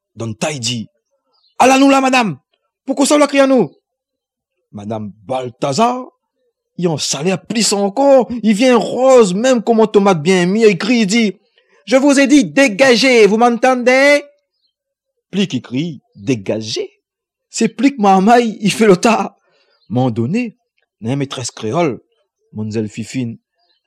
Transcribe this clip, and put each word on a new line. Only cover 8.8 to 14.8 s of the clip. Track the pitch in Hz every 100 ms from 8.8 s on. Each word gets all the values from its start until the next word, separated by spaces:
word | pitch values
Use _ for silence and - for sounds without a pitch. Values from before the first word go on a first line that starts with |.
| 185 233 262 254 214
même | 185 254 247
comme | - 226
une | 214
tomate | 214 202 175
bien | 147 185 175
mis. | 208
Il | 220 185
crie, | 202 247
il | 202
dit, « | 233 214 - _ _ _ _ -
Je | 262
vous | 285 269
ai | 269
dit, | 285 185
dégagez, | 147 277 190 269 233 269 240 202
vous | 220
m'entendez ? » | 240 233 254 254 240 262 277 294 285 _ _ _ _ _